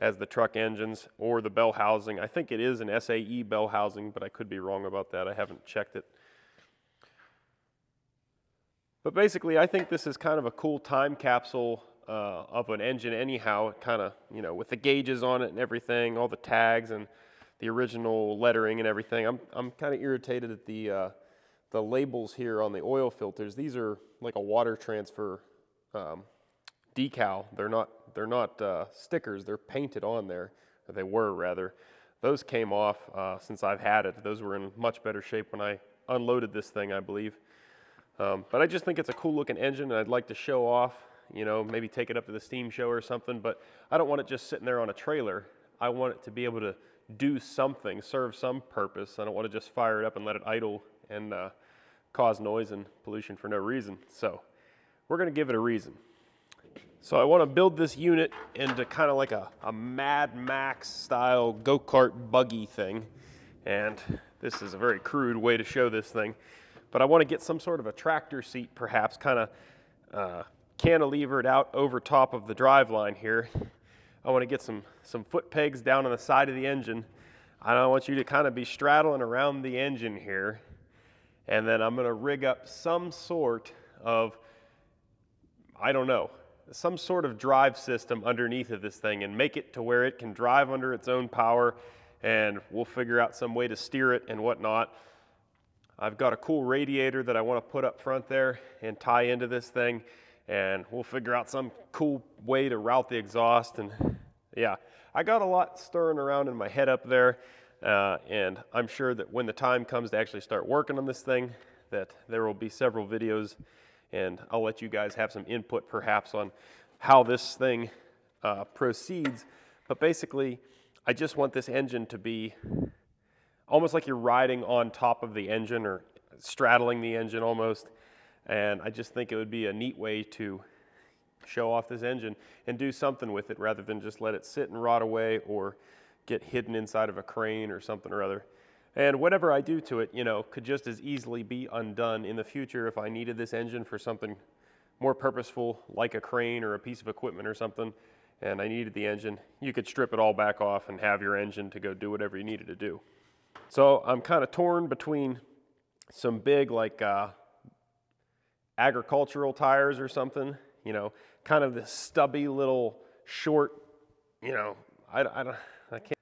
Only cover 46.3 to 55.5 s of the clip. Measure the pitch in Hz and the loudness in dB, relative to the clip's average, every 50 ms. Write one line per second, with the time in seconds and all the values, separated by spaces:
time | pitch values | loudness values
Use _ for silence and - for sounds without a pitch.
46.3 | 107 123 123 120 113 113 107 98 95 - _ _ _ _ _ - 110 107 139 143 | -8 -6 -4 -4 -4 -4 -4 -6 -6 -8 _ _ _ _ _ -16 -6 -2 0 0
47.3 | 143 127 - - - - 135 139 139 - - 104 92 101 - - - 135 127 117 | 0 -2 -6 -6 -2 0 0 0 0 -4 -8 -8 -8 -8 -8 -6 -4 -4 -4 -4
48.3 | 107 - - 127 127 135 - - - 107 98 95 - 101 101 - - - 104 107 | -6 -4 -4 -4 -4 -4 -8 -8 -4 -4 -4 -4 -4 -10 -12 -12 -10 -8 -8 -6
49.3 | 101 104 110 107 101 110 - - - 123 117 113 110 107 110 110 - 101 104 107 | -4 -4 -4 -4 -6 -8 -8 -6 -2 0 2 2 2 2 0 -2 -4 -4 -6 -6
50.3 | 107 104 - 110 110 113 113 107 104 104 - - _ _ _ - 104 104 107 104 | -6 -4 -4 -2 -2 -2 -2 -2 -4 -6 -10 -16 _ _ _ -12 -12 -10 -8 -8
51.3 | 98 90 92 95 - _ _ _ _ _ _ _ _ _ _ _ - - 123 113 | -8 -8 -8 -8 -12 _ _ _ _ _ _ _ _ _ _ _ 0 2 4 4
52.3 | 107 101 107 104 107 113 110 101 104 101 101 - _ _ - 110 104 107 101 - | 4 2 -2 -4 -2 -2 -4 -4 -8 -12 -12 -14 _ _ -12 -10 -10 -10 -10 -10
53.3 | 98 - - 107 104 101 98 110 131 135 104 101 92 - - _ - - 117 101 | -14 -12 -8 -4 -4 -4 -2 -2 -4 -4 -6 -8 -12 -16 -18 _ -12 -6 -6 -6
54.3 | 85 - - _ _ _ _ _ _ _ _ _ _ _ _ - 156 170 185 170 | -6 -6 -16 _ _ _ _ _ _ _ _ _ _ _ _ -4 -2 0 0 0
55.3 | 139 151 151 131 | 0 0 0 2